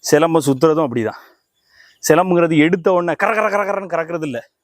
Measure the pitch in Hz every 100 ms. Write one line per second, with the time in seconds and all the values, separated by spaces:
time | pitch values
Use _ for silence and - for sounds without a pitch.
0 | - 147 165 165 143 131 160 156 151 120
1 | 107 - - _ _ _ _ _ _ _
2 | - 156 185 175 170 160 151 185 170 180
3 | 175 151 202 220 214 202 196 202 190 165
4 | 165 170 156 117 - _